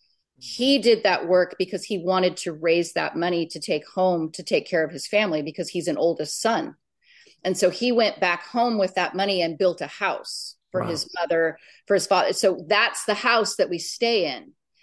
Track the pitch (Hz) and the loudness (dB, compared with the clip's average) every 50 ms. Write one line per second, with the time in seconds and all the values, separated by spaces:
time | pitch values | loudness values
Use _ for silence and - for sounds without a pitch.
0 | _ _ _ _ _ _ _ _ - - - - 247 269 277 262 190 240 226 226 | _ _ _ _ _ _ _ _ -16 -14 -6 -2 2 2 4 4 6 4 4 6
1 | - 196 180 - - 170 185 180 175 180 - - 185 180 214 180 - - 208 185 | 4 2 2 2 2 4 4 4 4 2 -2 -4 -4 -4 -4 -8 -6 -6 -6 -4
2 | 165 185 190 185 185 180 180 - - 180 156 156 165 165 165 175 170 170 - 165 | 0 0 2 4 2 2 0 -2 -6 -8 -8 -2 2 2 2 2 2 0 -2 -4
3 | 156 151 - 165 170 180 180 170 165 160 - 160 - - 165 151 151 - - 190 | -4 -2 -2 -2 -2 0 0 -2 -2 -4 -8 -10 -4 -4 -4 -4 -4 -6 -2 0
4 | 185 185 180 165 160 160 - - 160 - 185 151 147 - 185 165 160 156 170 135 | 2 2 2 0 -2 -4 -6 -10 -4 0 0 0 0 0 0 0 0 -2 -4 -10
5 | - - - 208 214 196 156 151 147 147 151 - 165 - - 175 147 170 147 - | -8 0 0 0 2 2 -2 -4 -4 -6 -6 -8 -8 -6 -6 -4 -4 -2 -2 0
6 | 156 170 160 - 151 - - - - 220 226 165 - - - _ _ _ _ _ | 0 0 0 0 -4 -6 -6 -2 0 0 0 0 -2 -6 -12 _ _ _ _ _
7 | _ _ _ - _ _ _ _ - 185 185 - - 180 - - 233 247 240 233 | _ _ _ -20 _ _ _ _ -4 -4 0 2 2 2 2 2 0 2 2 4
8 | 220 202 - - 190 175 175 170 - - - 233 240 247 226 208 190 185 - 185 | 2 2 0 0 0 0 0 -2 -4 -4 0 0 2 2 2 2 0 0 0 0
9 | 180 - - 190 196 202 196 180 170 165 160 - 196 180 165 - 151 139 - - | -2 0 0 -2 -2 0 0 0 0 0 0 2 2 2 2 0 -6 -10 -6 -2
10 | 208 185 151 - - - - - - - - _ _ _ - 139 127 - 165 151 | -2 -2 -2 -2 -6 -10 -12 -12 -12 -14 -16 _ _ _ -6 -4 -4 -2 -4 -6
11 | - - - 175 170 147 170 165 165 160 156 - - - - _ _ - 202 190 | -6 -8 -6 -6 -2 0 2 2 2 0 -2 -6 -16 -20 -20 _ _ 0 0 0
12 | - - 196 185 - - 190 - - 190 175 - 170 156 202 208 233 - - - | 2 2 2 2 2 2 0 2 2 2 2 0 -2 0 2 2 2 2 0 -4
13 | - - 208 - - 247 233 226 208 - - - 214 - 175 165 - - - - | -4 -4 -4 0 2 2 2 4 2 0 0 0 0 0 -2 -6 -6 -10 -6 -2
14 | 233 233 233 202 170 147 127 110 - - _ _ _ _ _ _ | -2 0 2 0 0 -2 -4 -8 -12 -18 _ _ _ _ _ _